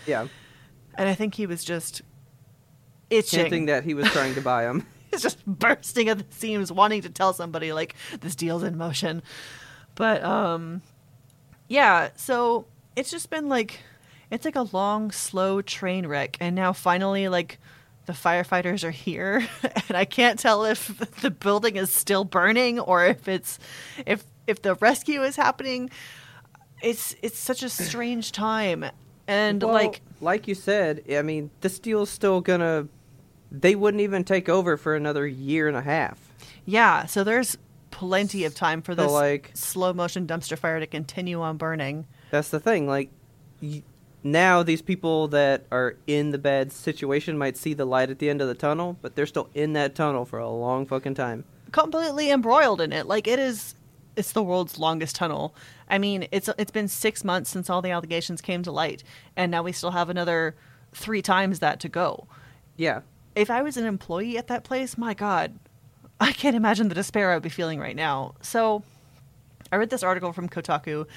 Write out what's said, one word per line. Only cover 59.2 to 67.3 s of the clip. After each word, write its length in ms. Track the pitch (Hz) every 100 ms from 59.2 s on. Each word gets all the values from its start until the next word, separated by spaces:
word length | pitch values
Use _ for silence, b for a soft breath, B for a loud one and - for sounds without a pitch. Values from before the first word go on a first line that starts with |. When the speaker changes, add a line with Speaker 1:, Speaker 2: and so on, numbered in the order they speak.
| B -
Speaker 2:
and 140 | 180
now 120 | 170
we 100 | 170
still 180 | 175 226
have 180 | 180 170
another 460 | 180 175 165 160 151 b b b
three 260 | - 220 214
times 380 | 196 185 190 180
that 220 | 151 -
to 100 | 151
go. 360 | 170 165 - - B B B - -
Speaker 1:
Yeah. 240 | 160 110 - _ -
Speaker 2:
If 160 | 208 208
I 100 | 240
was 160 | 294 254
an 80 |
employee 540 | 226 190 - 170 226 233
at 80 | 240
that 180 | 247
place, 320 | - 262 254 -
my 160 | 233
God, 460 | 202 208 175 - - - - - _ - -
I 120 | 214
can't 220 | - 277
imagine 340 | 233 220 208 214
the 60 |
despair 360 | 170 - 214 190